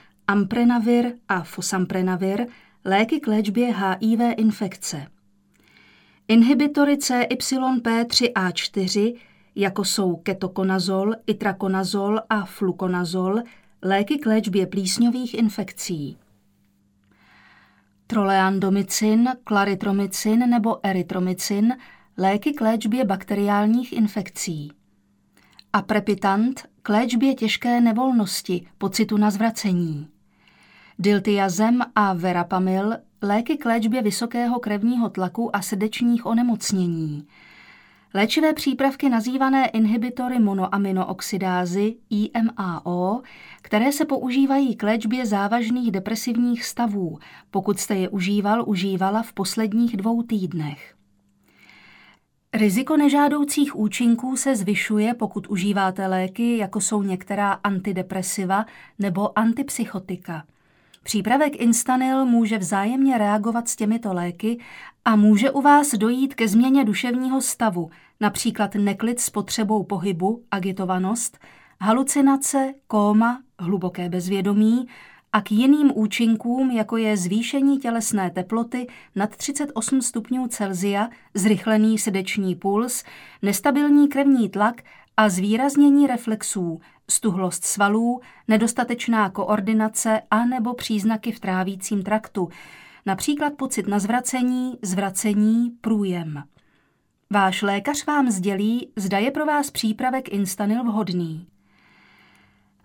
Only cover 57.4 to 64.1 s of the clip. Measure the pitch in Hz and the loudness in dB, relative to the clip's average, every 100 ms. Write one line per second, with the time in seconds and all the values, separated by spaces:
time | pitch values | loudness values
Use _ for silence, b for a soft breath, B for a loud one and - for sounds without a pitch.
57.4 | 202 190 202 190 190 185 185 190 185 - | -2 0 -2 -2 -2 -4 -4 -6 -6 -4
58.4 | 185 196 226 B B - 196 180 208 - | -2 -2 -2 B B -6 -4 -2 -2 0
59.4 | 226 233 277 - 220 196 190 180 - 160 | 0 0 -4 -6 -6 -8 -10 -10 -10 -12
60.4 | - b b b b b - 214 202 262 | -14 b b b b b -4 -2 2 2
61.4 | 302 294 233 233 - 254 262 262 254 233 | 2 2 2 2 2 0 2 2 2 2
62.4 | 220 220 175 196 202 262 269 240 208 214 | 2 0 -2 0 0 2 2 4 2 2
63.4 | 214 233 240 - 214 226 214 | 0 -2 -4 -2 0 0 -2